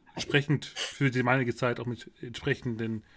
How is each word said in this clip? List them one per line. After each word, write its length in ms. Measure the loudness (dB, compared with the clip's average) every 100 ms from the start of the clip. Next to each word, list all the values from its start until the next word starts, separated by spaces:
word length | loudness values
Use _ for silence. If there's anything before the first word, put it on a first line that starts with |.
| -14
entsprechend 520 | -10 0 2 4 2 0
für 440 | -8 -8 0 2
die 80 | 4
damalige 360 | 4 4 2 2
Zeit 240 | 0 0
auch 60 | -4
mit 260 | -6 -10 -14
entsprechenden 840 | -12 -6 -2 0 -2 -4 -2 -4 -8